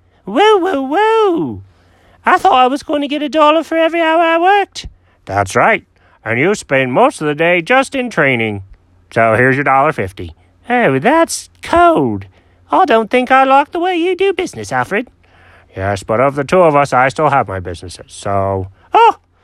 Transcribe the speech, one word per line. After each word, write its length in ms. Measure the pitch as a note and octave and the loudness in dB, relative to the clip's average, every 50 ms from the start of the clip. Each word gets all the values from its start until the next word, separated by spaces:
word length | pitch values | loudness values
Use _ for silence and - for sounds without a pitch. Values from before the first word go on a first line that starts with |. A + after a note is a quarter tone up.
| _ _ _ _ _ | _ _ _ _ _
Whoa, 320 | - G3 C4+ G4 G#4+ A4 G4 | -6 -2 2 2 4 4 2
whoa, 240 | E4 F#4+ C#4 C#4 | 0 -2 -4 -4
whoa. 800 | C4+ C4 C#4+ F#4 G#4+ A4 A4+ A4+ A4 G4+ E4+ D#4 E3 C3 A2 G2 G2 _ _ _ _ _ _ _ _ _ _ _ - | -4 -4 -2 0 0 0 0 0 0 0 0 -2 -4 -6 -8 -10 -14 _ _ _ _ _ _ _ _ _ _ _ -2
I 120 | - C4 F4+ | 0 0 2
thought 160 | - F#4+ G4 | 2 2 2
I 140 | B3+ B3+ B3+ | 4 2 2
was 160 | C4 D4 - | 0 -2 -6
going 180 | - D#4+ D4 | -4 -6 -4
to 60 | C#4+ C#4+ | -4 -4
get 140 | C#4 D4+ | -6 -6
a 80 | C#4+ D4 | -6 -4
dollar 340 | A#3 D#4 D4+ D4 D#4 E4 D#4 | 0 2 2 4 2 2 0
for 140 | - D#4+ E4 | -2 -2 0
every 240 | E4 D#4+ D#4 E4+ | 0 0 0 0
hour 200 | E4+ D#4+ D#4+ E4 | 0 0 2 2
I 160 | F4 E4 E4 E4 | 2 2 2 2
worked. 500 | E4+ F#4 G4+ G#4 G4 - - - - - - _ _ _ _ _ _ | 2 2 2 2 0 -2 -6 -14 -16 -16 -18 _ _ _ _ _ _
That's 300 | - F#2+ G2+ G2+ G2 - | -6 -2 -2 -2 0 0
right. 300 | A#2+ C#3+ G3 A3+ F#3 - _ _ _ _ _ _ _ - | 0 2 2 0 -2 -4 _ _ _ _ _ _ _ -8
And 160 | A2 A2+ A#2+ | -6 -4 -2
you 160 | C#3 F#3 G#3+ | 0 -2 -2
spend 380 | - - - C#3 C3+ C3 B2+ B2 | -4 -4 -2 -2 0 0 0 2
most 280 | D#3+ A3+ C#4 - - | 2 2 2 0 -2
of 60 | D#3 D3+ | -4 -4
the 80 | D3 | -2
day 260 | D3 E3 E3+ F3 F3+ | -2 0 0 0 0
just 320 | E3+ D#3+ B3+ C4 C4+ - - | 0 0 0 0 0 0 -4
in 160 | C#4 B3 B3 | -8 -8 -6
training. 540 | G#3+ - D3+ C3+ C3 A#2 A2+ A2 G#2 G2 G2 - - _ _ _ _ _ _ - | -2 -2 0 0 0 0 -2 -4 -6 -8 -10 -14 -20 _ _ _ _ _ _ -8
So 240 | - A#2+ A2+ A2+ A2 | -2 0 2 2 2
here's 200 | G#2+ B2 C3 C3 | 2 2 2 2
your 80 | C3+ C#3+ | 0 0
dollar 280 | C#3 C3+ C3+ C#3 D#3 | 0 2 2 2 0
fifty. 420 | D3+ - G#2+ F2+ - - F#2 E2+ - _ _ _ _ _ _ - | -2 -4 -6 -8 -10 -12 -16 -16 -16 _ _ _ _ _ _ -4
Oh, 300 | A#3+ B3 A#3 E3+ C3+ C3+ | -2 0 0 0 0 0
that's 500 | C3+ G#3+ D4 E4 E4 - - - - - _ _ | 0 2 2 2 2 0 -2 -8 -12 -16 _ _
cold. 640 | - - - E4+ F4 F4 D#4+ - D3 A#2+ G#2 G2+ G2 - _ _ _ _ _ _ _ - | -8 -2 2 4 4 4 4 2 0 -2 -2 -6 -8 -12 _ _ _ _ _ _ _ -2
I 140 | - D4 F#4+ | 0 2 2
don't 260 | D#4+ A#3 A3+ A3+ G#3 | 2 2 2 0 0
think 200 | - B3+ B3+ A#3+ | -2 -2 0 2
I 120 | C4 C4 C4+ | 4 4 4
like 280 | C4+ C4+ C4+ D4+ - | 4 4 2 2 0
the 80 | - F4+ | -4 -6
way 160 | E4 F#4 F#4 | -4 -2 -2
you 200 | E4+ E4 F4+ F#4 | -2 -2 -2 -2
do 180 | F4 F#4 G4 F#4+ | 0 0 -2 -2
business, 380 | - F#4 D#4 - - G#3+ - | -2 -6 -10 -10 -12 -10 -6
Alfred. 380 | - B2+ B2 - - G#3 B3 - _ _ _ _ _ _ _ - - _ _ _ - | -4 -4 -4 -2 -4 -6 -6 -8 _ _ _ _ _ _ _ -20 -20 _ _ _ -10
Yes, 280 | - F#2+ G2 G2+ F#2+ - | -6 -4 -4 -4 -4 -4
but 160 | - A2 A2 | -2 0 0
of 160 | B2+ C#3 C#3 | 2 0 0
the 80 | C#3+ C#3 | -2 -4
two 180 | C3 - F#3 | 0 2 4
of 140 | F3+ E3 D3+ | 4 4 4
us, 180 | D3 C#3+ C3+ - | 2 2 2 2
I 160 | C#3+ B2+ C3+ | 2 2 2
still 200 | - - D#3 D3 | 0 0 0 0
have 180 | C3+ C3+ A#2+ G2+ | 2 0 0 -2
my 120 | F#2+ F#2+ | -4 -8
businesses, 520 | F#2 F2+ F2 E2 - F2+ - - - _ | -8 -10 -12 -12 -14 -16 -18 -18 -20 _
so. 560 | - - - G#2 G2+ G2 G2 G2 G2 G2 F#2 F#2+ - _ _ _ - | -18 -12 -8 -6 -4 -2 -2 -2 -4 -4 -6 -8 -14 _ _ _ 0
Oh, 260 | G4+ A#4 A4+ - - _ _ _ _ | 2 4 4 2 0 _ _ _ _